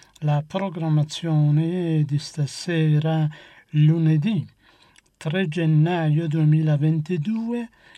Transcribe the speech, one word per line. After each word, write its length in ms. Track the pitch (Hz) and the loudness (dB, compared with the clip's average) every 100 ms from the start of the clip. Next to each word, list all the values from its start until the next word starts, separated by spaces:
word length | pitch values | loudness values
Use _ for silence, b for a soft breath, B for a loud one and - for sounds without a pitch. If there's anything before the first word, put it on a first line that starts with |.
| B _ | B _
la 260 | 151 147 151 | -2 -2 -2
programmazione 1600 | 190 196 175 160 151 151 - 165 156 147 151 165 180 170 156 | -6 -6 -4 0 0 0 -4 -2 2 2 2 0 -2 -2 0
di 140 | 143 143 | 0 -2
stasera, 1080 | - - 139 - - 165 156 151 160 160 151 B B B B | -4 -6 -6 -6 -4 0 2 2 0 0 -2 B B B B
lunedì 800 | 151 151 165 160 156 175 196 107 _ b b b b b _ | 2 4 4 2 2 0 -2 -6 _ b b b b b _
tre 320 | 156 185 185 | -6 -4 -4
gennaio 800 | 160 160 156 160 175 156 151 165 | -2 2 2 2 0 0 0 0
duemilaventidue, 1400 | 160 151 156 156 147 156 160 151 175 147 220 226 240 233 B B | 0 2 4 2 2 0 0 -2 -4 -2 -4 -4 -6 -8 B B